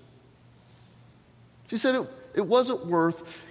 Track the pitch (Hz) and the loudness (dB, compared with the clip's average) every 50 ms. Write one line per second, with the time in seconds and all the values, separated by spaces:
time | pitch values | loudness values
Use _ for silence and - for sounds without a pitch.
0 | - - - - _ - - _ _ - - - _ - - - - - - - | -20 -20 -20 -20 _ -20 -20 _ _ -20 -20 -20 _ -20 -20 -20 -20 -20 -20 -20
1 | - - - _ _ _ _ - - - _ - - - 233 226 - 262 254 254 | -20 -20 -20 _ _ _ _ -20 -20 -20 _ -20 -12 -8 -4 0 2 2 2 2
2 | 151 - - - - - - - 208 170 233 254 254 254 240 185 165 170 175 165 | -2 -4 -10 -16 -20 -6 -2 -2 2 4 4 4 4 2 -2 -4 -2 0 2 2
3 | 165 170 165 - - - - - - - | 2 2 0 -2 -10 -16 -18 -18 -20 -18